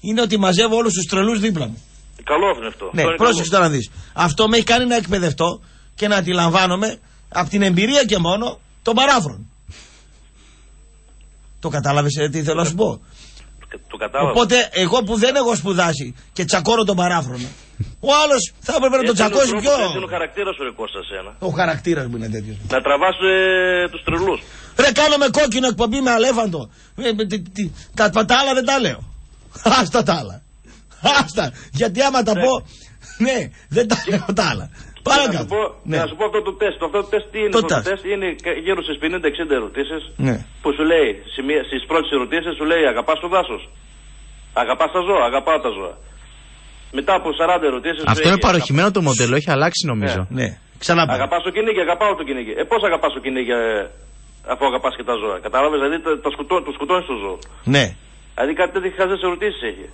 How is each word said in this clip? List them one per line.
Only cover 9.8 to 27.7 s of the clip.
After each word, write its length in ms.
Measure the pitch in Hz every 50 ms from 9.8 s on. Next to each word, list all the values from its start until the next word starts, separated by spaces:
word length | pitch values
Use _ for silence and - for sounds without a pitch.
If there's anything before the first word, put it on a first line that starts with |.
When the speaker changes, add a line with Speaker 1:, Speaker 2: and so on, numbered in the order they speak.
| - - - - - - - - - - _ - - - - - - - - - - - - - _ _ - - - - - - - - - -
Speaker 1:
Το 100 | - 165
κατάλαβες, 460 | 147 147 117 143 143 147 143 147 143
ε, 140 | 156 147 151
τι 140 | 147 165 151
θέλω 180 | 147 156 165
να 40 | 170
σου 100 | 147 165
πω; 260 | 185 220 - - - - - - - - - - - - - - - - - - - -
Speaker 2:
Το 100 | - -
κατάλαβα. 340 | 107 107 104 - 139 143 139
Speaker 1:
Οπότε, 380 | 117 233 240 185 240 247 233 -
εγώ 320 | - 175 185 165 202 254 240
που 140 | 190 226
δεν 180 | 220 214 254 269
έχω 200 | 285 254 233 233
σπουδάσει 600 | 165 139 196 190 175 180 170 160 143 139 120 - - - - -
και 120 | - 180
τσακώνω 380 | 147 - 185 170 214 233 226 220
τον 120 | 196 202
παράφρονο, 520 | 175 180 180 175 170 139 123 123 123 123 127 - - - - - - - - - -
ο 80 | - 269 285 302 302
άλλος 300 | 294 277 247 - - - -
θα 140 | - - 254
έπρεπε 180 | 320 254 269 254
να 60 | 262 254
τον 60 | 226
Speaker 2:
Έτσι 140 | 233 180 220
είναι 20 |
ο 40 | 214
Speaker 1:
τσακώσει 200 | 208 269 277 247
Speaker 2:
τρόπος, 120 | 226 214 - 277 285
Speaker 1:
πιο 80 | - 214
Speaker 2:
έτσι 120 | 180 160
είναι 80 | 175 190
ο 40 | 175
χαρακτήρας 460 | 180 175 165 156 - 202 202 190 190
σου, 80 | - 139
ρε 80 | 123
Κώστα, 280 | 117 - 113 101 - 98 90
σένα. 320 | - 101 95 92 101 120 -
Speaker 1:
Ο 100 | 185 185
χαρακτήρας 560 | 143 151 180 170 160 147 - 175 170 147 131
μου 80 | 120 120
είναι 120 | 113 110 107
τέτοιος. 260 | 107 110 104 110 107 101 104 -
Speaker 2:
Να 120 | 131 127
τραβάς, 340 | 127 139 143 143 170 190 180 175
ε, 680 | 185 190 190 190 190 190 185 185 185 185 180 180 180 170
τους 120 | - - -
τρελούς. 360 | - 160 170 185 196 160 - - - - - - - - -
Speaker 1:
Ρε, 120 | 262 285
κάνουμε 340 | 233 277 302 302 294 285 285 262
κόκκινο 360 | - 277 302 262 208 262 254
εκπομπή 340 | 254 220 - 233 226 220 277
με 100 | 277 254
αλέφαντο. 580 | 240 226 233 262 254 226 226 202 170 151 117 104 - - - - -
Ε, 140 | - 254 247 220
με, 80 | 208 220
τι, 160 | 190 208 208
τι, 300 | - - - 208 202 165